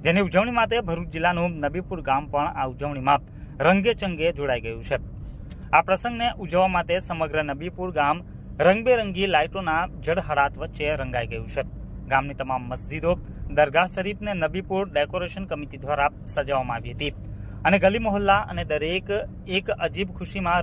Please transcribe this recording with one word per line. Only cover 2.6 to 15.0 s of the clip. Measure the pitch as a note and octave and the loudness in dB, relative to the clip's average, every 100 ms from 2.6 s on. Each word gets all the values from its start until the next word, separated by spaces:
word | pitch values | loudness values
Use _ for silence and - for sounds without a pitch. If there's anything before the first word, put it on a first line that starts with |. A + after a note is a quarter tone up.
આ | C3+ | -4
ઉજવણીમાં | B2 C#3+ C#3 C3 C#3+ - - - - D3 | -4 -6 -2 4 4 2 -14 -14 2 4
રંગે | G3 G3+ A3+ | 6 4 0
ચંગે | G3 D#3+ D#3+ D3 | -2 0 0 0
જોડાઈ | C#3 B2 A2+ | -2 -2 -2
ગયું | A2+ - | -8 -4
છે. | C3+ - - - - - - - D#3 | -4 -4 -12 -12 -12 -12 -12 4 4
આ | E3 | 4
પ્રસંગને | F#3+ A#3+ A#3 A#3+ - | 0 0 -2 -2 -2
ઉજવવા | F3+ F3 F#3+ | 0 4 4
માટે | F3+ E3 F3 | 2 0 -2
સમગ્ર | - E3 D#3+ D#3 | 0 -2 0 0
નબીપુર | D3+ C#3 E3+ - F3+ | -2 -4 -8 -6 -4
ગામ | D#3 C#3+ D#3+ - - - - D#3 | 2 2 2 -4 -14 -12 4 6
રંગબેરંગી | G3+ A#3 B3 G#3 F3+ G3 | 6 4 4 2 -2 2
લાઇટોના | D#3+ D#3 G3 F3 D#3+ F3+ - | 4 2 -2 0 0 0 -4
ઝળહળાટ | D3 F3 D#3 C#3+ C#3+ - | -2 -2 0 2 2 0
વચ્ચે | D#3+ - D3 D3+ | -10 -4 -2 -2
રંગાઈ | C3 B2 A2+ | -2 -2 -4
ગયું | A2+ A2 | -6 -6
છે. | - - - - - - | -6 -6 -8 -12 -12 0
ગામની | C3+ C#3 C3+ | 0 2 -4
તમામ | C3 C3 B2 | -4 -4 -4
મસ્જિદો, | B2 G#2+ D3+ D#3+ F3 - - - C#3+ | -8 -8 -2 0 0 -4 -10 -2 4
દરગાહ | D3+ D3 F3+ | 6 6 2
શરીફને | F#3+ F#3 G3+ G#3 | 0 -6 -4 -4
નબીપુર | F#3+ D#3 F3 F#3+ F#3+ G3 | -2 -2 -2 -2 -2 0
ડેકોરેશન | D3 | 0